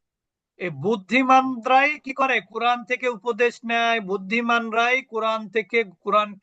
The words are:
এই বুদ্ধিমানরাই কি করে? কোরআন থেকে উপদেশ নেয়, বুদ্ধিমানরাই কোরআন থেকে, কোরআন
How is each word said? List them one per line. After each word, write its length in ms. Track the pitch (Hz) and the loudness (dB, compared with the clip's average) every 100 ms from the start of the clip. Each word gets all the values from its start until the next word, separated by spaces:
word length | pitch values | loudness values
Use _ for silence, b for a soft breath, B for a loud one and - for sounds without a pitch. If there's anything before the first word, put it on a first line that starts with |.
| _ _ _ _ _ _ | _ _ _ _ _ _
এই 120 | 180 | -10
বুদ্ধিমানরাই 1300 | 135 180 220 185 254 262 262 262 247 240 262 285 302 | -4 -2 -2 0 0 4 4 4 -4 2 4 4 -2
কি 140 | 269 | -8
করে? 280 | 262 262 233 | -4 0 0
কোরআন 420 | - 220 233 240 | -4 -2 0 0
থেকে 260 | 226 247 254 | -4 -4 -4
উপদেশ 500 | 226 240 214 240 - | -4 -4 0 0 0
নেয়, 360 | 233 233 233 226 | -4 0 2 0
বুদ্ধিমানরাই 1000 | 185 202 190 226 240 233 226 226 240 262 | -2 -6 -2 -2 0 0 0 0 2 0
কোরআন 480 | 262 220 220 220 214 | -2 -4 -2 -2 -4
থেকে, 340 | 226 214 233 | -6 -2 -2
কোরআন 520 | 202 165 202 208 208 196 | -2 -6 0 0 0 -6